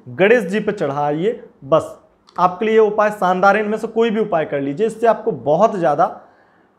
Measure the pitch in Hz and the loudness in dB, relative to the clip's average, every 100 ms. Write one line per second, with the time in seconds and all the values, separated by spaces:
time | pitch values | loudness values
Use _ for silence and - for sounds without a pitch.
0 | 127 123 196 247 180 208 208 208 147 143 | -14 0 4 4 2 -4 -4 -4 -4 -2
1 | 147 151 196 240 - _ 135 156 156 - | -2 -2 -2 -4 -12 _ 0 0 0 -10
2 | _ _ _ - 175 - 220 220 214 214 | _ _ _ -2 -2 0 2 4 4 2
3 | 208 208 185 185 196 208 208 214 220 220 | -2 0 -2 2 4 2 0 -4 -4 -2
4 | 233 214 214 165 151 143 139 143 220 220 | 0 0 -2 -2 -2 -4 -4 -2 -4 0
5 | 233 214 226 139 123 160 214 208 165 147 | 0 0 -2 -4 -2 2 2 2 0 2
6 | 190 - - _ _ _ _ | 0 -2 -18 _ _ _ _